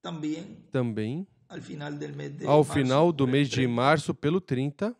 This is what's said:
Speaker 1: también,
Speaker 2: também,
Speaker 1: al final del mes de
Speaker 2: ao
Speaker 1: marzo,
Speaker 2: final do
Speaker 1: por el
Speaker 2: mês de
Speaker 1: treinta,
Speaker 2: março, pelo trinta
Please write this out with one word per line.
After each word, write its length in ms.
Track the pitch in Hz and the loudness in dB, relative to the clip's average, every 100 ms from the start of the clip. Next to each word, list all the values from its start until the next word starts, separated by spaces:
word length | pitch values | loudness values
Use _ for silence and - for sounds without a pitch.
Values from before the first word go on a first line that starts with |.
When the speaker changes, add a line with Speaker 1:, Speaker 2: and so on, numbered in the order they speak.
Speaker 1:
también, 440 | 180 170 151 156 - - - | -10 -6 -6 -6 -8 -18 -6
Speaker 2:
também, 560 | 135 123 107 107 147 196 _ _ | -2 -2 -2 -4 -6 -10 _ _
Speaker 1:
al 120 | 175 | -16
final 380 | - 147 147 147 | -14 -12 -10 -8
del 160 | 147 | -10
mes 160 | 143 143 143 | -10 -12 -8
de 80 | 143 | 4
Speaker 2:
ao 120 | 147 | 4
Speaker 1:
marzo, 80 | 143 | 4
Speaker 2:
final 400 | 147 131 131 170 | 2 2 4 4
do 120 | 151 | 2
Speaker 1:
por 40 | 131 | 2
el 40 | |
Speaker 2:
mês 160 | 139 139 | 2 2
de 80 | 120 | 2
Speaker 1:
treinta, 160 | 127 | 0
Speaker 2:
março, 400 | 120 131 156 147 | 2 4 4 2
pelo 260 | - 143 180 | -2 0 -2
trinta 540 | - 127 135 139 208 240 | -2 -2 -2 -4 -6 -6